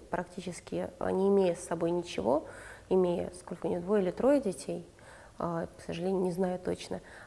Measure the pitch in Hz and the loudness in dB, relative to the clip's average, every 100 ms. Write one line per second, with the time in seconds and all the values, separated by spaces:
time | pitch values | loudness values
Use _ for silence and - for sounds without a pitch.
0 | - - 180 - 180 170 - 175 180 - | -6 -6 -6 -8 -10 -10 -6 -4 -4 -2
1 | 185 185 196 202 185 170 - 165 170 175 | 0 4 6 6 6 2 -2 -2 0 0
2 | 170 - 208 285 - - - - - 185 | -2 -2 2 2 0 -10 -16 -14 0 4
3 | 180 175 180 - - 180 165 175 175 208 | 4 2 -2 -8 -12 -6 -2 -2 2 2
4 | 180 - 233 285 202 175 - 175 165 - | 2 2 4 4 2 -4 -6 -8 -8 -18
5 | - - - - 170 165 180 - - 170 | -20 -20 -16 -6 -4 -2 -4 -8 -10 -4
6 | 180 190 185 175 185 180 180 180 - 185 | -2 0 0 0 -2 -2 -4 -4 -6 -10
7 | - - | -10 -18